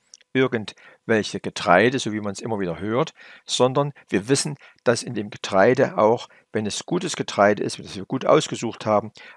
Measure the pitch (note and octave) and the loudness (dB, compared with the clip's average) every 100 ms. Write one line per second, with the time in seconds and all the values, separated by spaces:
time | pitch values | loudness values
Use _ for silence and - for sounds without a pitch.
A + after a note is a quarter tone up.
0 | _ - _ C3 C3 A#2 G2 - - _ | _ -20 _ 0 0 0 -6 -14 -20 _
1 | - A2+ G2 G2 - - - F2 A#2 C3 | 0 0 0 -6 -8 -4 4 6 6 2
2 | A2 G#2+ G#2 G2 A#2+ G#2+ F2+ E2 G2+ A#2 | -4 -6 -6 -8 -6 -4 -4 -4 -4 -2
3 | E3 - - - - - B2+ C3 C#3+ - | -4 -8 -20 -20 -8 0 2 2 -2 -6
4 | _ G2 G#2 C#3 D#3 C#3 - _ - A#2 | _ -2 0 0 0 -8 -16 _ -2 -2
5 | F#2 G2+ G#2 - - G2 G#2+ B2+ A2 - | -4 -8 -8 -10 -2 4 4 4 2 2
6 | G#2+ A#2+ - _ _ A2 G#2+ - - - | 2 2 -4 _ _ -6 -6 -8 -6 -4
7 | E3+ - - - G2+ G2+ - - D2 G2 | -4 -6 -4 4 4 4 -2 -8 -12 -14
8 | - C3 - D3+ - A#2 A#2 - A2+ G#2 | -8 -4 2 2 2 -6 -8 -6 0 0
9 | G#2+ - - | 0 -12 -20